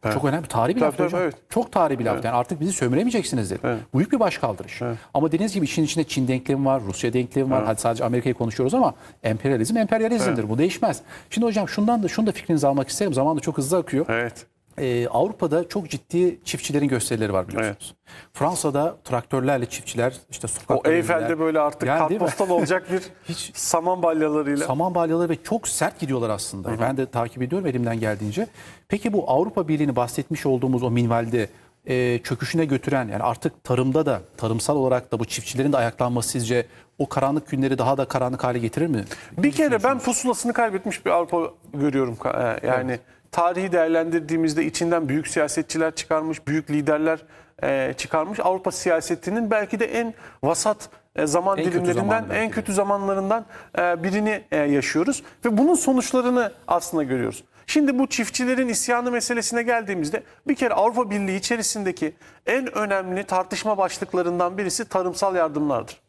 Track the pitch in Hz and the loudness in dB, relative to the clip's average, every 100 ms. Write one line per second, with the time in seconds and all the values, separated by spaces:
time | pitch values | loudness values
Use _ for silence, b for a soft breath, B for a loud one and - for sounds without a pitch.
0 | 113 107 139 151 156 220 233 214 151 - | -2 0 0 -2 -2 0 0 2 0 2
1 | 180 180 175 - _ - 233 - 160 135 | -2 0 -2 -4 _ -2 0 2 2 2
2 | 113 104 117 120 123 160 160 190 127 131 | 0 0 0 0 0 -2 -2 0 2 2
3 | 233 233 175 127 98 95 123 117 113 131 | 2 0 0 -2 -2 -2 -2 -4 -2 0
4 | 180 269 208 - 127 101 - - 120 113 | 2 2 2 2 -2 -2 -8 -8 -6 -6
5 | B 139 156 160 214 196 151 - 151 165 | B 0 2 2 0 0 0 0 0 0
6 | 156 - 127 127 127 139 135 135 101 92 | -2 0 0 0 0 0 2 0 -2 -4
7 | 123 117 123 - 135 131 107 110 117 117 | 0 0 0 0 2 2 0 0 0 0
8 | 117 123 120 123 120 - 131 233 208 - | 0 0 0 -2 -2 0 0 4 2 0
9 | B B 113 110 135 131 110 226 214 226 | B B -2 0 0 2 2 0 2 2
10 | 220 233 127 117 107 113 170 - 226 147 | 2 2 2 0 0 2 2 2 -2 -2
11 | B B B - 233 214 190 - 208 233 | B B B 0 2 2 -2 0 2 2
12 | 190 - 220 - - 165 139 139 131 - | 0 0 0 0 0 2 4 2 0 0
13 | 202 131 139 156 151 151 135 180 - 135 | 0 2 2 2 -2 -2 0 0 2 -2
14 | 165 113 120 - - _ _ - 135 120 | 0 0 -2 -6 -20 _ _ -6 -2 0
15 | 120 117 175 214 170 156 170 208 165 139 | 0 2 0 0 0 0 0 -4 -6 -10
16 | _ 170 180 170 - 139 - 143 143 127 | _ 2 2 0 -8 -8 -2 0 2 0
17 | - 117 107 95 92 98 110 101 - - | 0 0 2 0 0 -2 -4 -4 -14 -20
18 | B B B - 147 180 151 139 156 - | B B B -2 -2 0 0 0 0 -4
19 | - 127 - 135 127 139 120 - - - | -4 -4 -2 -2 2 0 -2 -8 -8 -2
20 | 120 - - - 113 - - 123 147 165 | -2 -2 -16 -10 -8 -8 0 0 4 2
21 | 165 170 156 165 160 156 147 147 139 151 | 2 0 0 0 2 2 2 0 0 2
22 | 156 202 175 - 196 175 143 185 180 185 | 2 2 0 0 2 2 2 0 0 -4
23 | 185 - - 165 - - - 170 170 180 | -4 -18 -10 -8 -8 -6 0 2 2 2
24 | 170 160 156 151 143 143 139 135 180 175 | 2 2 2 2 0 0 0 0 0 0
25 | 165 165 175 160 - 226 - - 165 - | 2 2 0 -2 -2 -4 -2 0 -2 -2
26 | 147 131 117 104 - 98 95 113 120 131 | -4 -2 0 -2 -6 -8 -6 -2 0 0
27 | 131 120 117 127 127 175 180 127 120 117 | -2 -2 -4 -4 -4 -2 -2 -2 -2 -2
28 | 107 104 107 113 220 B B B B 202 | -2 -2 -4 -4 -6 B B B B -4
29 | 233 202 147 131 196 214 160 156 147 123 | 0 -2 2 2 2 0 0 0 2 2
30 | 120 - 139 156 143 131 131 127 123 117 | 0 -2 -4 -2 0 2 2 2 2 2
31 | 120 117 117 117 104 B B _ - 127 | 2 2 2 0 -2 B B _ -4 0
32 | 123 120 - 127 - 165 160 139 - 135 | 2 0 -2 -6 -2 0 2 0 0 0
33 | 117 104 - 117 160 - - 123 131 135 | 0 -2 -2 -2 -4 -6 -2 0 2 2
34 | 147 113 - - 113 113 - 147 131 127 | 2 0 -4 -6 -2 -2 0 2 4 2
35 | 123 113 113 - 113 127 135 139 117 - | 0 -4 -4 -6 -6 -2 2 2 2 0
36 | 123 120 113 131 113 123 117 B B _ | 0 0 -2 -2 0 0 0 B B _
37 | 139 - 135 151 - 139 135 131 123 139 | -2 0 2 0 -2 -2 0 2 2 2
38 | 131 135 123 127 127 123 113 127 165 127 | 0 0 -2 0 -2 0 -2 0 0 0
39 | 98 B B - 220 285 302 233 247 262 | -4 B B 0 0 2 2 2 2 0
40 | - 240 254 233 240 240 233 190 196 180 | 0 -2 0 -2 -2 0 0 0 -6 -4
41 | - 170 170 175 165 - - 147 143 135 | 0 2 2 0 -2 -6 -12 -2 0 2
42 | 131 113 127 - 120 110 - 127 127 123 | 0 -2 -4 -2 -2 -2 0 0 0 -6
43 | b b _ - 170 180 190 175 165 165 | b b _ 2 2 2 0 2 4 2
44 | 165 165 151 165 160 151 156 156 170 170 | 2 -2 0 0 0 0 -2 0 0 0
45 | 151 143 147 - 151 - 156 160 160 160 | 0 -2 -2 0 0 -2 -4 -2 -2 -2
46 | - 156 160 151 - 151 151 151 147 151 | -2 -2 0 -6 -2 -4 0 -2 2 2
47 | 156 160 - B B B 135 139 131 131 | 2 -2 -6 B B B -2 0 -2 -4
48 | - 160 160 208 180 190 190 - - 165 | -2 -2 -2 0 0 2 -2 -2 0 0
49 | 156 170 - 214 226 214 202 214 226 233 | 0 -4 -2 -2 0 0 0 -2 -2 -2
50 | 233 220 B B 139 165 214 208 - B | -4 -8 B B 0 2 0 -2 -6 B
51 | B - 151 156 180 196 165 175 175 175 | B -2 0 2 2 0 0 0 0 0
52 | 202 220 220 196 220 226 - 196 196 202 | 2 0 0 -2 -2 -4 -2 0 2 2
53 | 196 196 196 226 220 B B - 175 170 | 0 0 0 0 -2 B B -2 0 0
54 | 175 196 214 214 - 151 147 143 131 151 | 0 0 0 -2 -2 0 2 2 2 0
55 | 190 277 B B 240 214 285 349 - 262 | 0 -2 B B 0 4 4 4 4 2
56 | 240 254 247 247 220 - - 175 170 170 | 2 0 2 2 0 -4 -2 -2 0 -2
57 | 143 127 113 110 - b b 311 285 254 | 0 0 -2 -6 -16 b b 2 2 2
58 | 269 - 220 - 247 254 254 233 - 240 | 0 0 -4 -2 -2 0 0 -2 0 0
59 | 247 240 240 240 220 233 233 233 208 190 | 0 -2 -2 -2 -2 -2 0 0 0 -2
60 | 151 - B B - 285 247 196 208 233 | -2 -4 B B -4 0 2 4 2 2
61 | 233 202 196 190 190 240 220 220 196 180 | -2 0 -2 -2 -2 -2 -2 -2 -4 -2
62 | 156 - B B - 240 254 196 208 196 | -4 -4 B B -2 -2 0 -4 0 0
63 | 185 185 196 185 185 196 214 202 185 - | -2 -4 -2 -2 0 -4 -2 0 0 -2
64 | 196 185 175 175 175 190 196 - - 190 | -4 0 0 0 0 0 -4 -4 -2 -2
65 | 180 175 196 185 160 147 147 127 107 - | -2 0 0 2 0 2 0 0 -4 -14